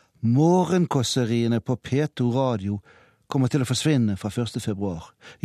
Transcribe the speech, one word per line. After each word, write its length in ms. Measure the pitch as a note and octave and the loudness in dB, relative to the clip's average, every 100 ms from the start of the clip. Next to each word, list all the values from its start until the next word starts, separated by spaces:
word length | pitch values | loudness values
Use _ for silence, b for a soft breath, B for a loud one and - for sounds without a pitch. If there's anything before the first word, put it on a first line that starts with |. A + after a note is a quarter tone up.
| b b A2+ | b b 2
morgenkosseriene 1400 | B2 E3 F3+ E3 F#3 E3+ C#3 A2+ - A#2 A#2 A#2 A#2 | 4 6 4 4 2 2 0 0 0 0 0 0 0
på 160 | - B2 | -2 -4
P 240 | - C3 D3+ - | -2 -2 -2 -2
to 140 | B2 | 0
Radio 480 | A#2+ C3 A2+ G2 G2+ - b b b b | 0 0 -2 -4 -6 -8 b b b b
kommer 240 | C#3 B2+ | 0 2
til 80 | D3+ | 0
å 80 | B2 | 0
forsvinne 480 | B2+ D#3 C#3+ A2 G2 | 0 0 2 2 0
fra 160 | G#2+ | -4
første 260 | A2 A#2 - | -4 -6 -6
februar? 540 | - G2 G2+ E2+ - _ B B | -6 -4 -4 -6 -12 _ B B